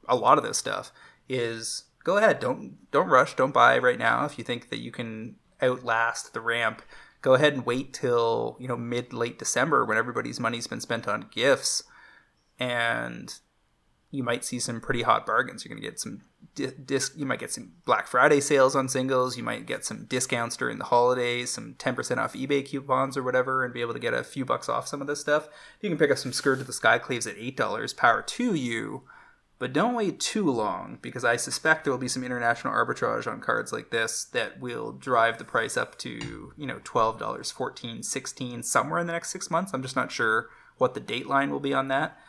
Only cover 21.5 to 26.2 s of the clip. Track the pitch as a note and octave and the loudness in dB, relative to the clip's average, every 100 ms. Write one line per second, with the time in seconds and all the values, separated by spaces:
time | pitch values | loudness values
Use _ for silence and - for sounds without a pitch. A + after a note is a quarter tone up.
21.5 | - A2+ - - B2 - A#2+ A2+ C3 C3+ | -8 -10 -4 -4 -2 -2 -2 -2 -4 0
22.5 | C#3+ C3+ C#3 C#3 C3 C3+ C3+ B2+ B2+ B2+ | 0 0 -8 0 0 0 -2 0 2 2
23.5 | C3 B2 B2 A#2 A#2 A#2 A#2+ A#2+ C#3 B2+ | 0 -2 -4 -4 -2 -2 -2 -4 -6 -2
24.5 | A#2+ - A#2 B2 C#3+ C#3+ C#3+ - D3+ D3+ | -2 -2 -4 -4 -8 -6 -6 0 0 -2
25.5 | - - _ G#3 D#3 D3 B2+ | -18 -20 _ -4 2 2 2